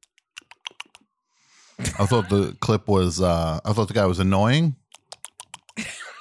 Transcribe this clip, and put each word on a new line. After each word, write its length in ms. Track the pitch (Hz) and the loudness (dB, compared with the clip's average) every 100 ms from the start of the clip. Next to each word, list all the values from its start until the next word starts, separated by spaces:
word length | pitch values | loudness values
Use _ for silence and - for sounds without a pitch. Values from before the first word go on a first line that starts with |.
| _ _ _ - - - - - - _ _ _ _ _ _ _ _ - - - | _ _ _ -20 -20 -20 -20 -18 -20 _ _ _ _ _ _ _ _ -8 -6 -2
I 80 | 101 | 2
thought 220 | 120 92 | 2 2
the 300 | 101 90 - | 2 0 -2
clip 300 | - 107 - | 0 0 2
was, 320 | 98 90 82 | 2 2 2
uh, 400 | 92 85 82 78 | 2 2 0 -2
I 80 | - | -2
thought 160 | 107 98 | -2 0
the 60 | |
guy 120 | 107 95 | 0 2
was 140 | 92 | 2
annoying. 560 | 92 98 110 143 165 131 _ - _ - - - - - - - - - - - | 2 2 2 2 0 -2 _ -20 _ -20 -20 -20 -20 -20 -18 -14 -12 -14 -16 -10